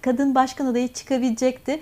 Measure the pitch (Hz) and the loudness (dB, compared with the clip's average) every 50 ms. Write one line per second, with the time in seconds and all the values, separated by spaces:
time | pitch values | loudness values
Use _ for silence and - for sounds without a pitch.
0 | - 262 247 233 277 277 262 262 262 262 - - 285 262 233 240 254 247 - - | -2 -2 0 2 2 2 4 2 2 2 -2 -4 -2 0 0 0 0 -2 -4 -10
1 | - - 269 247 247 262 226 - 254 254 254 - - - 277 311 | -4 -2 -2 0 0 0 0 0 0 0 0 -2 -4 -6 -6 -6